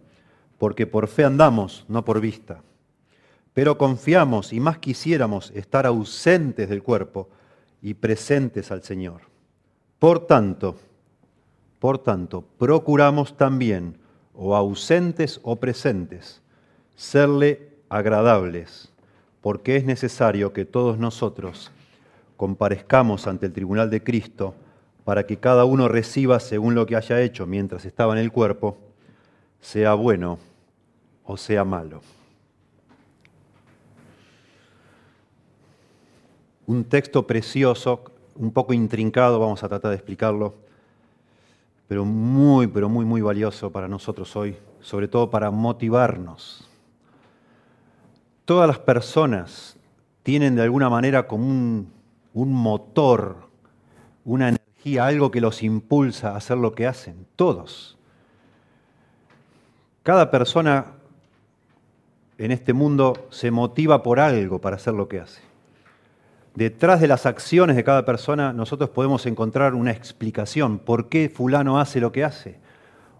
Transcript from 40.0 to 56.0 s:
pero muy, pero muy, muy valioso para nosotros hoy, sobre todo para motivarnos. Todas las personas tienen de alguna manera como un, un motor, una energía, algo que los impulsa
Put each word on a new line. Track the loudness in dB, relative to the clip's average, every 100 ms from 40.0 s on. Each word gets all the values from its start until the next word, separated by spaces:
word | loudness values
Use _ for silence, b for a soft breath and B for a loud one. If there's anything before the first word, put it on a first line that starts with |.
| -8 -4 -2 -2 -6 -10 b b b b b b b b b b b _ -8
pero | -6
muy, | -4 -2 0 4 6 6 4
pero | 0 -2
muy, | -2
muy | -2 0
valioso | 0 -2 -4 -4 -10
para | -8 -8
nosotros | -10 -10 -12 -10
hoy, | -8 -8 -10 -20 -20
sobre | -10 -6 -2
todo | 0 0
para | 0 -2
motivarnos. | -2 -2 -2 0 2 2 0 -10 -16 -20 -20 -20 _ _ _ b b b b b b b b b b b b _ _
Todas | 0 4 4
las | 2
personas | 2 0 0 0 0 -2 -6 -16 -20 -20 _ _ _ _
tienen | -2 0 2
de | 2
alguna | 2 2 2
manera | 2 2 0 0
como | -2 -2
un, | -2 -2 -4 -8 -16 _ _ _
un | -6 -2
motor, | 0 0 -2 -2 2 4 4 0 -10 -20 _ b b b b b b
una | -4 0 0
energía, | 0 _ _ -4 0 2
algo | 2 2
que | 2
los | 0 0
impulsa | -2 -2 0 2